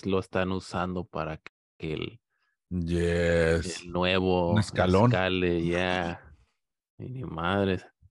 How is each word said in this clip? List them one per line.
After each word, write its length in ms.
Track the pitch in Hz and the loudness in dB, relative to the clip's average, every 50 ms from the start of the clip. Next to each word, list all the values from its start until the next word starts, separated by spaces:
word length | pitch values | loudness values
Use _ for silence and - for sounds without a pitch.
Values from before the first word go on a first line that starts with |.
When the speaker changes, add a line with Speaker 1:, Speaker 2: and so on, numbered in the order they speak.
| - | -4
Speaker 1:
lo 140 | 95 95 95 | -2 -2 -2
están 320 | - - - 92 92 92 | -2 -2 -4 -2 -2 -2
usando 520 | 95 92 - - - 92 90 90 90 90 87 | -4 -6 -6 -6 -4 -4 -4 -4 -4 -8 -8
para 320 | - - 80 78 78 78 - | -8 -8 -8 -6 -6 -8 -12
que 540 | _ - - _ _ _ _ _ 82 80 | _ -20 -20 _ _ _ _ _ -8 -8
el, 280 | 78 50 - - 113 - _ _ _ _ _ _ _ _ _ _ | -6 -6 -8 -10 -12 -18 _ _ _ _ _ _ _ _ _ _
Speaker 2:
Yes. 1120 | 90 90 85 82 87 85 85 85 85 87 85 85 85 85 82 82 82 85 82 87 82 - | -6 -4 -2 -2 0 0 0 0 2 2 2 2 4 4 4 4 2 2 0 -4 -8 -10
Speaker 1:
el 100 | 87 87 | -12 -6
nuevo 600 | 85 87 90 90 95 92 92 92 90 90 87 85 | -2 0 2 2 2 2 2 2 2 2 2 2
Speaker 2:
Un 80 | 95 107 | 2 2
escalón. 500 | 101 - - - 92 92 92 95 113 127 | 2 0 0 0 2 4 6 6 6 4
Speaker 1:
escale, 500 | 120 90 92 92 92 92 90 87 87 85 85 | 4 2 2 0 0 2 2 2 2 0 0
ya. 560 | 85 85 87 92 92 90 92 87 85 85 - - - - _ _ _ _ _ _ _ _ _ _ _ _ - | 0 0 0 0 0 0 0 -2 -4 -6 -8 -12 -20 -20 _ _ _ _ _ _ _ _ _ _ _ _ -14
Y 120 | 107 - | -14 -12
ni 140 | 127 131 - | -10 -10 -10
madres. 640 | 82 85 80 85 90 98 101 98 98 92 87 - - _ _ - - | -8 -6 -4 -2 0 2 2 2 2 0 -2 -4 -14 _ _ -20 -20